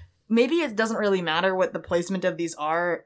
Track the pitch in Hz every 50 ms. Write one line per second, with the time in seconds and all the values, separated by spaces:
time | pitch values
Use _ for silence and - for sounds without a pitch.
0 | - _ _ _ _ - 220 233 262 262 330 339 311 254 208 208 226 220 226 190
1 | 214 202 196 185 170 160 156 170 185 190 185 185 180 - - 170 - - 185 175
2 | 170 - 190 185 185 180 170 165 170 165 - - 151 156 160 170 175 175 165 -
3 | -